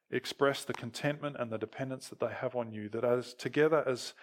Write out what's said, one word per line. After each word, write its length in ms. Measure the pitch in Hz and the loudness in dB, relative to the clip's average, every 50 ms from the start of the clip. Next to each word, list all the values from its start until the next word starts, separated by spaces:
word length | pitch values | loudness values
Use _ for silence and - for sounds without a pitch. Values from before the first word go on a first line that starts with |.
| _ - | _ -4
express 540 | 127 127 - - - - 139 139 135 - - | -4 -4 -2 -4 0 2 4 4 4 2 -2
the 100 | - 127 | -6 -6
contentment 640 | - 127 117 - - - 147 147 151 147 143 143 123 | -6 -6 -8 -6 -2 -2 -2 0 -2 -4 -6 -4 -4
and 120 | 123 113 | -4 -4
the 60 | 113 | -4
dependence 520 | 107 110 - - - 135 131 131 131 - - | -4 -4 -6 -6 -6 -6 -6 -6 -8 -10 -10
that 120 | - - | -6 -2
they 100 | 123 113 | -2 -2
have 240 | 107 - 135 123 - | -2 -2 -4 -4 -2
on 160 | 123 117 113 | -2 -4 -4
you, 200 | 107 107 107 104 | -6 -8 -6 -6
that 120 | 110 117 123 | -2 0 4
as, 300 | 120 123 123 120 - - | 4 4 4 2 -2 -8
together 500 | - - 127 131 147 151 156 160 147 127 131 | -8 -6 0 4 6 6 8 6 6 4 2
as, 240 | 127 113 - - - - | 0 -2 -4 -8 -12 -14